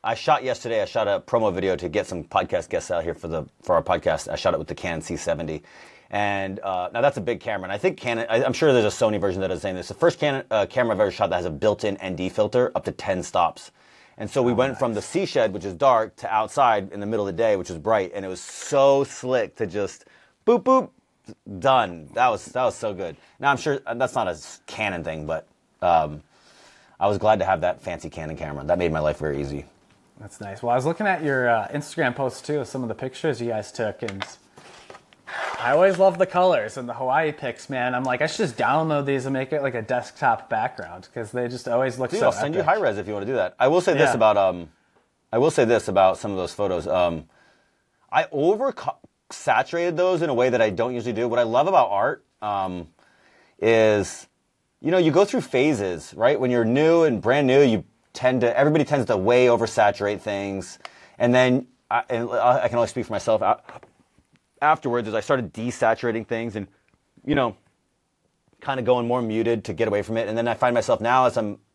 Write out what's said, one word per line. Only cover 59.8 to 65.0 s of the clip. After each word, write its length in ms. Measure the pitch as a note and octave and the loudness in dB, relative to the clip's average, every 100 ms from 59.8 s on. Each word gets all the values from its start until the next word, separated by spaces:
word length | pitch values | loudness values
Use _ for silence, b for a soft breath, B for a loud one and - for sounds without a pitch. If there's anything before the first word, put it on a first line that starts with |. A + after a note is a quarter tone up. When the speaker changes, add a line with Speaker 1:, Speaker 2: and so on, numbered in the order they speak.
| G#2 G2+ G2+ G#2 | 2 2 -4 -4
Speaker 1:
things. 580 | A2 G2+ G2 G2 F#2 - B B B B | -6 -6 -6 -8 -10 -16 B B B B
And 160 | A#2+ B2+ | 4 6
then, 320 | B2+ B2+ - _ _ | 6 2 -2 _ _
I, 120 | A#2 - | -4 -2
and 200 | A#2+ A#2+ | -4 -2
I, 340 | A2+ A#2+ B2 | 2 4 4
I 40 | A2+ | 2
can 100 | A#2 | 0
only 100 | A2+ | -2
speak 180 | B2+ G#2+ | -2 -6
for 60 | |
myself. 300 | G#2 - A2 | -4 0 2
A-, 180 | G2+ - - - - _ _ _ _ _ _ _ | 2 0 -4 -20 -20 _ _ _ _ _ _ _
afterwards, 460 | D3 D#3 C3+ A#2+ | 0 0 0 -2